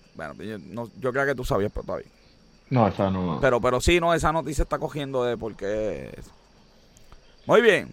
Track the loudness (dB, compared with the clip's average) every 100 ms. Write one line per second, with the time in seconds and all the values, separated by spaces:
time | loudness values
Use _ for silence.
0 | _ -14 -12 -10 -10 -10 -10 -10 -12 -6
1 | -2 0 0 0 0 0 0 -4 -8 -8
2 | -10 _ _ _ _ _ _ 4 4 4
3 | 0 0 -2 0 2 2 2 2 4 2
4 | 2 2 2 0 -2 -4 -2 -2 -4 -6
5 | -4 0 0 -2 -6 -8 -4 -2 -2 -6
6 | -10 -14 -18 -20 _ -20 _ _ _ -20
7 | -20 -20 -20 -12 4 6 6 4 0